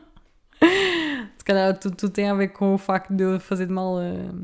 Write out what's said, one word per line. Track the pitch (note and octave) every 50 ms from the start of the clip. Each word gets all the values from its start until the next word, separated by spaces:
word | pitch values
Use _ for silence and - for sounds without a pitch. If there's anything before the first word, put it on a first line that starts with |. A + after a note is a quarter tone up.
| - - _ - - _ _ _ _ _ _ - D#4 E4+ F#4 G4 G4 F#4 F4 E4 D#4 D4+ C#4+ B3+ A3 G3+ - -
Se | -
calhar | - G3 F#3+ F#3+ F#3+ F#3+ F#3+
tudo, | - G3+ F3+
tudo | - G#3+ G3
tem | F#3+ - G3+ G3+
a | G3+
ver | G3 G3 F#3+
com | - - G3+ G3 G3
o | G3
facto | - - F#3+ F#3+ F#3+ - G3
de | F#3+ F#3+
eu | F#3 F#3 F#3
fazer | - - G3 F#3 F#3
de | F3+ F#3
mal, | F#3 F#3 F#3 F#3 F3+
ah, | F3 F3 F3+ F3+ F#3 F#3 F3+ F3+